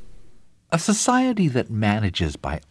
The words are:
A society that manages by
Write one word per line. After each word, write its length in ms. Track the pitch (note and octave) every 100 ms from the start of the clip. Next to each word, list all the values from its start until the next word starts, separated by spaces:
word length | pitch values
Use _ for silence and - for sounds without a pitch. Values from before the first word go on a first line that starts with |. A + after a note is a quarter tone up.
| - - - - - _ _
A 80 | E3+
society 720 | - G#3 - B3 B3+ A3 E3+
that 220 | B2 -
manages 680 | A2 G#2+ G#2+ G#2 E2+ E2 D2
by 240 | C#2+ D2+ -